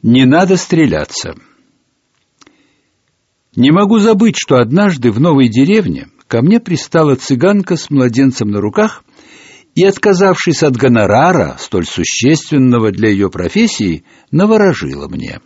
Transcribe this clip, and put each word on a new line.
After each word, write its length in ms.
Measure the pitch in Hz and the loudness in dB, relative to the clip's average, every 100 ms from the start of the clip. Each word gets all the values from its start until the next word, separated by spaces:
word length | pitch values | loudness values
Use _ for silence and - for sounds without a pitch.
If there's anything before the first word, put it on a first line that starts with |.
Не 220 | 113 127 | 2 4
надо 320 | 131 156 185 185 | 4 4 2 0
стреляться. 760 | - 165 147 80 73 - - - _ _ _ _ _ _ _ _ _ _ _ _ _ _ _ _ _ _ _ _ _ - | 0 0 0 -2 -6 -10 -12 -14 _ _ _ _ _ _ _ _ _ _ _ _ _ _ _ _ _ _ _ _ _ 0
Не 160 | 131 | 2
могу 260 | 165 202 226 | 2 2 2
забыть, 380 | 208 214 226 - | 2 2 0 -2
что 200 | - 131 | 0 0
однажды 520 | 117 156 202 151 120 | 2 0 0 0 -2
в 100 | 107 | 0
новой 280 | 170 143 123 | 2 2 2
деревне 580 | 110 139 214 175 69 - _ _ | 2 2 2 -2 -8 -12 _ _
ко 140 | 117 | -2
мне 180 | 139 226 | 2 0
пристала 560 | 233 165 - 170 156 131 | 0 -6 -2 0 2 0
цыганка 600 | - 131 175 202 185 170 | -2 0 2 0 -2 -6
с 140 | - | -2
младенцем 600 | 143 127 113 135 123 104 | 0 0 2 0 0 -4
на 100 | 104 | -2
руках 420 | 104 - 214 - _ _ _ - - - _ | -4 -2 -2 -4 _ _ _ -20 -20 -20 _
и, 100 | - | 0
отказавшись 760 | 190 190 214 185 196 175 - 151 | 0 2 0 2 2 0 -2 0
от 140 | 151 123 | 0 0
гонорара, 800 | 131 117 101 107 160 185 80 62 | 2 2 2 2 2 0 -2 -6
столь 280 | - 98 80 | -6 -6 -6
существенного 1040 | - 85 - 123 156 - 147 127 120 110 | -6 -6 -2 0 0 0 0 2 2 0
для 180 | 95 110 | 0 0
её 180 | 98 98 | 0 -2
профессии, 760 | 85 87 202 226 - 101 151 _ _ _ | -4 -4 -2 -2 -2 -4 -4 _ _ _
наворожила 800 | 151 208 220 202 147 71 69 71 | 0 2 2 2 0 -6 -10 -10
мне 320 | - - - | -10 -12 -14